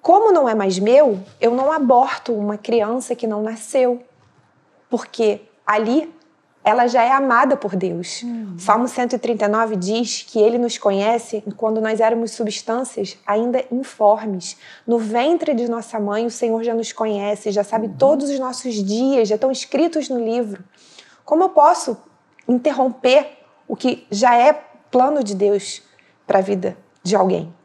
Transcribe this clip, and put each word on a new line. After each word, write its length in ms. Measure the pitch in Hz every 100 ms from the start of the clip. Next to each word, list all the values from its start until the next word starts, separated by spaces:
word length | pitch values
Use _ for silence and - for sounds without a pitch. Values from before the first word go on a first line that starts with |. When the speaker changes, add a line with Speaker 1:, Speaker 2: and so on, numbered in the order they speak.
Speaker 1:
Como 300 | - 381 453
não 160 | 349 254
é 80 |
mais 240 | 220 196 185
meu, 400 | 208 262 285 190 - -
eu 120 | 233
não 180 | 247 269
aborto 640 | 311 254 247 269 - -
uma 240 | 220 208 208
criança 580 | 220 233 208 254 -
que 120 | 247 226
não 140 | 208
nasceu. 580 | 214 226 - 269 254 247 - _ _ _ _ _ _ _ _
Porque 520 | 233 - - 220 202 - _ -
ali 460 | 214 220 277 302 - _ _ _ _
ela 240 | 208 240 240
já 160 | 247
é 80 | 240
amada 460 | 269 269 240 262 262
por 180 | 202
Deus. 460 | 185 185 170 175 -
Speaker 2:
Uhum. 320 | 240 233 208 170
Speaker 1:
Salmo 300 | 190 220 247
cento 260 | - 247
e 60 | 247
trinta 260 | - 220
e 20 | 208
nove 280 | 214 220
diz 480 | 208 180 226 233 -
que 160 | - 226
ele 180 | 214 240
nos 200 | 240 -
conhece 680 | 208 196 208 233 233 214 208 202
quando 240 | 220 220
nós 180 | 220 220
éramos 320 | 226 226 226
substâncias 840 | - 220 - - 233 254 - 196 -
ainda 380 | - 208 240 247 -
informes. 840 | 247 269 - 208 208 214 190 170 - - - -
No 100 | 233
ventre 540 | 220 233 277 339 311
de 160 | 240 240
nossa 300 | 233 226 220
mãe, 260 | 202 208
o 60 | 233
Senhor 320 | 226 233 226
já 100 | 233
nos 180 | 226 220
conhece, 580 | - 220 202 202 202 214
já 120 | 202
sabe 240 | 202 220 220
Speaker 2:
Uhum. 80 | 143
Speaker 1:
todos 320 | 269 294 277
os 100 | 277
nossos 360 | 254 247 254
dias, 520 | 214 196 214 262 269 214
já 80 |
estão 160 | 214 262
escritos 580 | 262 - - 330 320 262
no 100 | 247
livro. 400 | 226 233 220 190 - _ _ - _ _
Como 180 | - 311
eu 60 | 370
posso 480 | 370 302 349 - 220 _ _ _ _ -
interromper 920 | 247 302 277 262 - 247 269 285 - _ _ -
o 80 |
que 300 | 214 254 - _
já 260 | 202 240
é 180 | 240 262 302 - - _
plano 320 | 254 262 294
de 120 | 214
Deus 460 | 196 202 202 - - _ _ _ _ -
pra 140 | 196
vida 340 | 190 202 185 - _ _
de 120 | -
alguém? 380 | 202 190 170 165 -